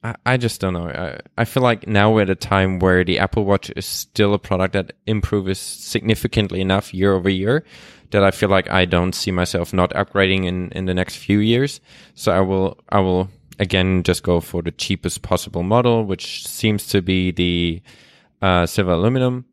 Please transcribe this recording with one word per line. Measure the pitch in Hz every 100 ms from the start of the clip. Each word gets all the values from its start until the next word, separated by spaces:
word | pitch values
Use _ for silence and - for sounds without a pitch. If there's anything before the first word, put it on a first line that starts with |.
I, | 113 110 -
I | 127
just | 120 -
don't | 95
know. | 90 85
I, | - 85 - - -
I | 117
feel | -
like | 127 113 -
now | 104 104
we're | 110
at | 98
a | 95
time | - 98 95 92
where | 92 90
the | 90 82
Apple | 95 - 98
Watch | 98 - -
is | 95
still | - - - 101 101
a |
product | - 95 95
that | 98 90 - -
improves | 107 - 107 95 95
significantly | - - - 113 104 107 123 - 101 90
enough | 95 95 -
year | 92 98
over | 95 90
year | 95 98 143 - - - - _
that | 104
I | 98
feel | - 104
like | 95 92
I | 92 90
don't | 87 90
see | 90 -
myself | 90 90 92 85
not | 95 90
upgrading | - 101 101 95 95 92
in, | 92 90
in | - 92
the |
next | 90 92 -
few | - 101
years. | 107 117 143 - _ - -
So | _ -
I | 90
will, | 95 95 95 - -
I | 101
will | 95 90 95 - _ -
again | 98 95 92 92
just | 87 87
go | - 87
for | 82 87
the | 82
cheapest | - - 95 90 -
possible | - 90 - 85
model, | 87 113 123 117 107
which | 92 - - -
seems | - 113 104 -
to | 101
be | 90 92 92
the, | 87 87 87 87 82 - - - _ _ _
uh, | 98 90 87
silver | - 92
aluminum | 85 101 131 127 127 127